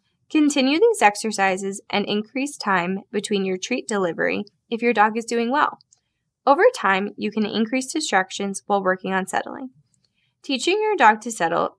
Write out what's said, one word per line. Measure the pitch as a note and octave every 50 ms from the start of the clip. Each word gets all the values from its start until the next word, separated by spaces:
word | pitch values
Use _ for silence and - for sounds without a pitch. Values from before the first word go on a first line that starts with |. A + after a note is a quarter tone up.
| _ _ _ _ _ _
Continue | - D#4 D4+ C#4+ - C#4+ B3+ C4+ D4 E4
these | A4 A#4+ G#4+ -
exercises | A#3 G#3 G3+ - - A3 G#3 - G3 G3 F#3 G3 G3 G3 G3 - - -
and | - G3+ G3+
increase | - G3+ G#3 G#3+ - - B3+ C#4 C#4+ -
time | - - G#3 F#3+ F3+ E3+ F3+ F#3+ G3 - _
between | - G#3+ G3+ - G#3 G3 F#3+
your | F#3+ F#3
treat | F#3 - - B3 C4 -
delivery | - A3 G3+ F#3 E3+ E3 - F3 E3+ F3+ G3 G3+ - _ _ _ _
if | A#3 A3 A#3+
your | A#3+ A#3
dog | G#3+ G#3 A3 G#3+
is | A#3 A3+
doing | - A#3+ A#3 A#3 A#3
well. | C4 D4+ - - - - _ _ _ _ _ _ _ _ _ _ _ _ _
Over | - C#4 E4 G#4 B4+ B4
time, | - - F#3+ G3 F#3+ G3+ G3+ -
you | - G#3 G#3+
can | G#3 A3 G#3
increase | - - G3+ A3+ A3 C4 C4 B3+ -
distractions | - D#4 D#4 - G#3+ F#3+ F#3 - - - G3+ G3 G3 - -
while | - G#3 G3 F#3+
working | F#3 F#3 F#3+ - F#3
on | F#3+ F#3 F#3
settling. | - - - - - - - C4 C4 - _ _ _ _ _ _ _ _ _ _ _ _ _ -
Teaching | - C#4 B3 - E4+ F#4+ G#4+
your | G#4+ G#4+ G#4
dog | F4+ B3+ G#3+ A3 A3
to | - A#3+
settle, | A3+ - F3 E3 E3+ D#3+ - - -